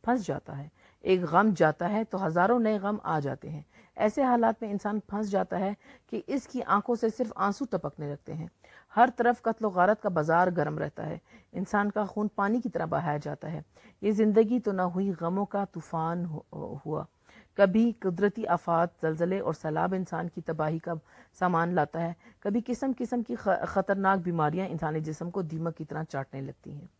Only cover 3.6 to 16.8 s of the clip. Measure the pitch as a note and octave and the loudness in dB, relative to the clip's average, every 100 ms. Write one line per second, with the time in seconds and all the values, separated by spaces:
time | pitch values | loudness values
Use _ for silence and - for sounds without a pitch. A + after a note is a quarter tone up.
3.6 | - _ - - G#3+ G#3+ C4 A#3+ A3+ A3 | -12 _ -20 -2 0 2 2 4 2 0
4.6 | A3 G3+ G#3 G#3+ - G3+ G#3+ F#3+ F#3 F3 | -4 -4 -2 -4 -4 -6 0 0 0 -2
5.6 | F#3 G3+ - - _ A3 - C4+ - B3 | -2 -4 -12 -20 _ -8 -4 -4 -4 -8
6.6 | - G3+ - A#3 A3+ G#3+ A#3 - G3 G3 | 0 0 2 0 0 -2 -6 -2 -2 -2
7.6 | C#4 F#3+ D3 - D3 C#3+ - D#3+ E3 _ | -4 -4 -6 -8 -10 -10 -10 -10 -10 _
8.6 | _ - _ - B3 - A#3 A#3+ A3+ A3 | _ -20 _ 4 4 6 2 2 -2 -2
9.6 | A3 F#3 F3+ G#3+ G#3 E3+ D3+ E3 F#3 E3 | -2 4 4 4 2 0 2 4 4 2
10.6 | D3+ D3+ D3+ - D#3+ D#3 _ - _ - | -2 -2 -6 -6 -8 -8 _ -20 _ -8
11.6 | F#3+ G#3 G#3 G#3+ G3 - G#3 - G3+ A#3+ | -2 0 0 0 -2 -2 -4 0 0 0
12.6 | A3 E3+ E3 D3+ E3 D3 D3 D3 D3+ D#3+ | -2 -4 -2 0 0 -2 -4 -8 -8 -10
13.6 | D#3 _ - _ G3+ G#3 G#3+ G#3 A3 B3 | -10 _ -20 _ 0 4 4 6 4 2
14.6 | - F#3+ F3+ F3 G3 E3+ E3+ F#3+ G3+ G3+ | 0 0 0 0 -2 -2 -2 -2 -2 -2
15.6 | G3 - - E3 E3 E3+ F3 D3+ - D#3 | -4 -8 -6 -4 -2 -2 -4 -8 -12 -12
16.6 | - C#3+ | -10 -10